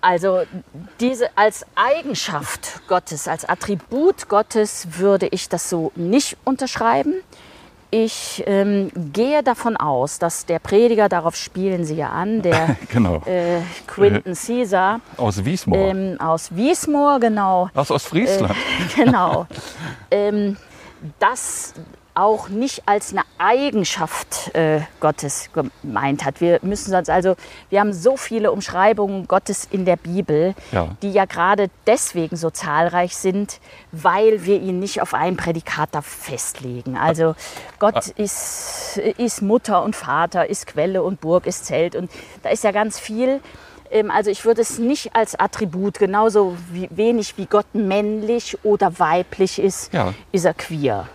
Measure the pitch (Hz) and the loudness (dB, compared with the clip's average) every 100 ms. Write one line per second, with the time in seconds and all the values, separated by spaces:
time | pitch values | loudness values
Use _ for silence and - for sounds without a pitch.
0 | 180 175 185 185 170 143 - 143 180 - | 4 4 2 2 0 -8 -16 -18 -18 -2
1 | 240 262 240 - 214 - - - 226 302 | -2 0 -2 4 4 2 -10 -2 2 2
2 | 269 202 - 160 127 - - - - 180 | -2 -6 -4 -6 -6 -10 -10 -16 -2 -2
3 | - 151 - 160 - 185 - 196 - 240 | 0 -10 -6 -6 -2 -4 -2 -4 -4 2
4 | 339 392 - 202 220 226 214 - 175 160 | 2 2 0 0 2 0 0 -2 -12 0
5 | 196 196 180 180 - 175 - 170 160 - | 2 4 2 -4 -4 -6 -2 -2 -2 -4
6 | 170 233 - - - 262 262 - 226 233 | 2 2 2 -6 -4 -2 -4 -2 0 2
7 | 294 370 - - - - - _ _ 220 | 2 -2 -6 -20 -20 -20 -20 _ _ 0
8 | 220 - - - - 196 196 202 196 - | 0 -2 -10 -8 0 2 2 2 0 -4
9 | 156 151 247 302 269 240 240 220 151 131 | -6 0 2 2 2 0 -2 -2 0 0
10 | 139 - 170 - - 165 - 196 240 220 | 0 0 -2 -2 -2 -4 2 6 6 6
11 | 202 175 165 - - - 196 185 160 156 | 4 4 0 -4 -10 -4 -2 0 -2 -2
12 | 143 - 190 220 180 160 160 131 - 117 | -4 -4 -2 0 2 2 2 -2 -2 2
13 | 101 82 - 180 170 175 175 170 - - | 2 2 0 -2 0 -2 -4 -12 -14 2
14 | 202 208 190 175 - 240 233 190 185 226 | 4 4 -2 -8 -4 -2 0 2 2 0
15 | - - 120 98 101 185 - 196 190 190 | -6 -2 -2 0 -2 -2 0 2 2 0
16 | 190 180 160 160 - 170 254 349 - 294 | -4 -4 -2 -2 -2 -2 0 0 0 2
17 | 285 277 233 214 196 185 180 - 143 - | 4 4 2 2 2 2 0 -2 0 -2
18 | - 160 254 196 92 98 - - 175 - | 0 0 2 2 0 -2 -4 -4 -4 2
19 | 247 240 175 156 175 - - - 160 - | 4 4 2 0 -4 -12 -16 -14 -14 -14
20 | - 202 202 208 202 202 - - - - | -2 0 2 0 -2 -4 -12 -20 -20 -18
21 | 160 - 202 247 - - - - 160 - | -18 0 0 0 -8 -8 -12 -16 -20 -20
22 | _ - 202 220 214 202 269 - - 202 | _ 0 2 2 -2 -4 -4 -4 0 0
23 | - 190 - _ 185 247 285 214 175 - | 0 -4 -6 _ 2 2 2 0 -2 -2
24 | 160 - - - - 165 160 156 156 - | -4 -6 -8 -10 -4 0 2 2 -2 -2
25 | 156 147 143 - - - 135 - 139 110 | 0 0 -6 -8 -6 -4 -4 -6 -6 -2
26 | 139 143 139 - 170 175 185 202 - 190 | 0 -2 -4 0 2 2 2 -6 0 -2
27 | 175 165 185 180 - - - 196 208 185 | 2 2 2 0 -4 -20 -2 2 2 2
28 | 185 269 - 226 208 - - 180 196 220 | 2 2 -2 -2 0 0 -4 2 4 4
29 | 202 196 175 185 - 196 - 185 185 175 | 0 -2 0 0 0 -8 -4 -2 2 0
30 | - 175 185 151 175 190 - 104 82 98 | 0 -4 0 2 2 -2 -2 -2 -2 -4
31 | 202 196 190 - 175 202 196 _ - 240 | 0 0 0 0 2 4 2 _ 2 2
32 | - 180 160 170 160 - 170 151 170 175 | 2 -4 -4 -2 -4 -4 -2 2 2 2
33 | 180 - 190 190 202 - - - - 160 | -2 -2 -2 0 -4 -8 -20 -20 -18 0
34 | 175 180 220 214 170 202 190 180 196 - | 2 4 4 4 2 0 0 -4 -4 -4
35 | - - 165 180 170 165 - - 151 151 | -2 0 0 -2 -2 -4 -4 -4 -4 -4
36 | - - - 127 - - 131 120 123 127 | -8 -14 -10 -8 -8 -8 -10 -10 -8 0
37 | 156 160 160 160 - - - - 208 214 | 0 2 2 0 -10 -16 -16 0 2 2
38 | - - 208 - - - - - - 202 | -4 -6 -6 -6 -8 -10 -10 -10 -8 -4
39 | - - 240 - 196 214 - 185 208 - | -2 0 -4 -2 2 2 2 0 0 -4
40 | - 143 170 180 160 196 - - 175 190 | -2 0 0 0 -2 -2 -6 -2 0 0
41 | 170 196 156 175 - 180 - 143 170 - | -2 -4 0 0 0 -8 -4 0 0 -2
42 | 180 - - - - 226 214 202 214 - | -8 -12 -20 -10 -2 0 2 2 -2 -4
43 | - 220 254 269 - - - - - 220 | -8 -2 0 0 -4 -20 -20 -20 -2 0
44 | 214 196 214 202 220 226 226 - 233 302 | 2 2 2 0 2 2 0 0 0 0
45 | 214 - 220 - - - 208 170 196 - | 0 0 0 0 -2 0 -4 -2 -4 0
46 | 196 202 220 208 196 175 175 175 185 170 | 0 4 4 4 2 0 -10 -10 -8 0
47 | 220 240 208 - 190 208 - - 202 196 | 2 2 -2 -6 2 2 2 -2 0 0
48 | 208 214 214 240 - - 214 208 190 170 | 0 -2 -2 -2 -4 -4 0 2 2 2
49 | 165 170 180 - 190 - 196 - - 175 | 2 2 0 0 -2 2 0 -2 -6 -2
50 | 98 98 - 190 170 165 - 160 139 101 | -2 -2 -4 0 0 0 -6 -2 0 -2
51 | 87 | -6